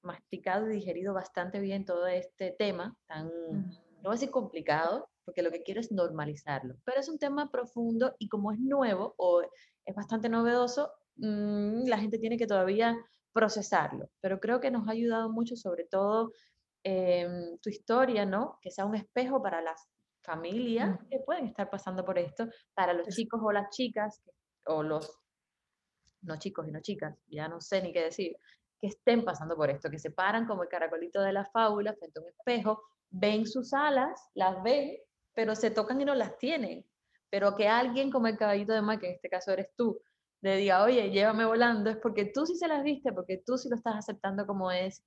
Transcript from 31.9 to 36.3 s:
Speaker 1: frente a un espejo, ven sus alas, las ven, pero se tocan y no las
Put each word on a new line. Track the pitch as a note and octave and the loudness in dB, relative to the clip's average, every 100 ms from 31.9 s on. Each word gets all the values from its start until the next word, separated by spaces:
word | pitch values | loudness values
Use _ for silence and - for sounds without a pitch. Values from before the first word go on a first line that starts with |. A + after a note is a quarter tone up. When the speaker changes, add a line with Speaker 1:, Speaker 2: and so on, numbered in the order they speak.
| G#3 | -6
Speaker 1:
frente | E3 - | -12 -16
a | |
un | E3 | -16
espejo, | _ - A#3+ G3+ G#3+ - _ _ | _ -2 0 2 0 -4 _ _
ven | F#3 G#3 G#3+ A3 | 2 4 4 2
sus | C4 B3 | -2 0
alas, | C#4 D4 C#4 C4+ F#4 - | 2 4 4 2 -2 -12
las | - F#3 F#3 | 2 2 2
ven, | G3 C#4+ C#4+ - - _ _ | 2 2 2 -6 -16 _ _
pero | - A3+ G#3+ | -2 0 2
se | A3 | 2
tocan | A3 G#3 B3+ | 2 0 2
y | C#4+ | 2
no | C4+ | 2
las | G#3 | 0